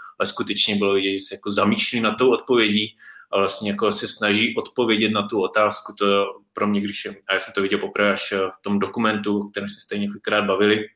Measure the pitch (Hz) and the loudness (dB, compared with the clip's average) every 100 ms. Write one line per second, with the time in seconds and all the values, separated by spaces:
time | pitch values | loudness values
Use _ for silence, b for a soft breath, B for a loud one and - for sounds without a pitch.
0 | B B 98 - - 104 - 101 101 98 | B B -4 -4 -4 0 0 2 2 2
1 | 98 98 - 95 - 101 98 110 - 123 | 2 -2 -4 -6 -4 0 2 2 0 0
2 | 113 110 131 117 - 123 110 104 104 - | 0 2 4 4 4 4 4 2 -2 -8
3 | B B B 98 98 - 104 101 107 101 | B B B 0 0 0 -4 0 0 0
4 | 113 - 104 104 117 113 - - 120 107 | -2 -2 0 2 0 -2 -6 -2 2 2
5 | 110 107 101 110 92 110 104 104 - 101 | 2 0 0 0 0 2 2 0 -8 -2
6 | 101 101 98 - _ - 104 101 101 101 | 0 2 0 -4 _ -4 0 0 -2 -6
7 | 101 101 - 95 - - 98 98 - - | -10 -10 -4 -2 -2 -2 0 0 -2 0
8 | 104 95 - 98 95 - - 101 95 - | 2 0 -2 -2 -2 -4 -2 0 -2 0
9 | 113 107 104 104 101 - 101 - - 104 | 0 0 0 -2 -2 -8 -8 -10 -8 -6
10 | 101 101 - 107 101 95 104 107 107 | -6 -6 -2 0 2 2 4 2 -2